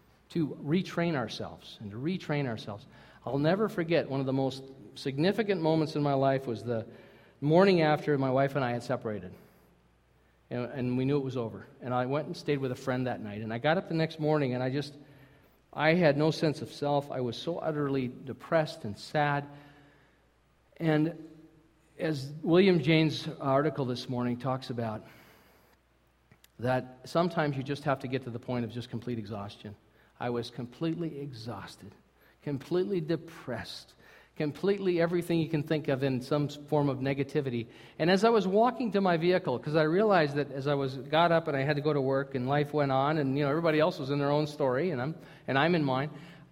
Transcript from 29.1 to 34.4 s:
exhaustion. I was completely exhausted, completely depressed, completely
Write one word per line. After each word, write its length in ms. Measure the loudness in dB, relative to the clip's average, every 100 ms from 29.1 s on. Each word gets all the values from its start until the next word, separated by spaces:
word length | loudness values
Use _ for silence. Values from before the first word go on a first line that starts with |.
| -6
exhaustion. 560 | -6 -8 -10 -12 -16 -18 _ _ _ -8
I 120 | -4
was 180 | -4 -6
completely 680 | -10 -12 -6 -4 -4 -6 -8
exhausted, 720 | -10 -12 -12 -12 -14 -16 -20 -20 _ _ _ _
completely 580 | -8 -8 -2 -2 0 -2
depressed, 920 | -2 -4 -6 -14 -8 -8 -8 -14 -18 -20 -20 -20 -14
completely 640 | -6